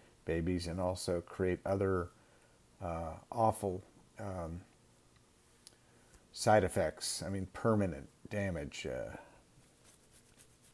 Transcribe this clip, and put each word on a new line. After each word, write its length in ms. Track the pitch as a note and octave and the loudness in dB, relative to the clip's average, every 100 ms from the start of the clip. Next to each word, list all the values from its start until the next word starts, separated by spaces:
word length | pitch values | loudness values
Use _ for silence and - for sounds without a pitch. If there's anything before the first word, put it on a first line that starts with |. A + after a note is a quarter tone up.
| - - | -20 -12
babies 420 | - E2 E2 F2+ E2+ | -2 0 2 0 -2
and 140 | F2+ | -2
also 400 | F2+ F#2 - F2 | -2 -2 -2 -2
create 400 | - - F#2 F2 | -2 -2 0 0
other, 440 | - G2 G2 F#2 F2 - - - - - - - | 0 2 2 2 -2 -8 -20 -20 -20 -20 -20 -10
uh, 300 | F#2 E2 E2 D#2+ - | -6 -4 -6 -8 -8
awful, 540 | A#2 A2 G#2+ G2+ F#2 - - - - | 2 2 2 -2 -4 -8 -20 -20 -12
um, 420 | G#2 F#2 E2 E2+ - - - _ _ _ _ _ _ - - - - - - - - | -8 -6 -6 -8 -12 -20 -20 _ _ _ _ _ _ -20 -20 -20 -20 -20 -20 -20 -20
side 320 | - - G#2+ | 0 6 8
effects. 580 | F#2+ - D#2+ - - - | 6 2 0 0 -6 -4
I 40 | E2+ | -4
mean, 180 | G2 F#2+ | -4 -6
permanent 560 | - A#2 A2 G2 C#2+ C2+ - - | -2 2 4 2 -2 -10 -18 -8
damage. 540 | G#2 G2 E2+ C#2+ - | -4 -2 -2 -6 -8
Uh, 320 | D2+ B1+ A1 - - - - - - - - - - - - - - - - | -6 -6 -6 -10 -16 -20 -20 -20 -20 -20 -20 -20 -20 -20 -20 -20 -20 -20 -20